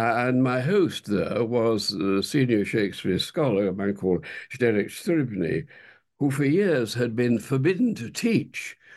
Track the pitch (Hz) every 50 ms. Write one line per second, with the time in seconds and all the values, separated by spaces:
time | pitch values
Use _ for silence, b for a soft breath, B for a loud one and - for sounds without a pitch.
0 | 113 117 113 117 123 127 127 127 131 131 123 127 123 147 196 208 175 139 101 -
1 | - - 104 92 82 - 110 107 120 110 120 120 113 113 113 104 101 - 101 90
2 | 85 98 95 98 101 - - 147 131 123 120 104 98 - - 117 104 98 - -
3 | - 101 92 92 - - - 175 156 131 104 98 104 98 90 98 98 101 101 98
4 | 92 95 90 85 80 B B B B B - - 120 120 110 104 104 110 - -
5 | - 208 170 160 139 117 107 95 87 78 82 82 - B B B B B B B
6 | B B _ _ 139 143 135 139 147 139 147 190 208 190 160 131 117 107 - 120
7 | 123 120 110 117 123 123 117 110 - - 139 135 131 175 190 175 247 240 208 -
8 | 117 110 - - - 233 226 143 - - - - - - - B B B B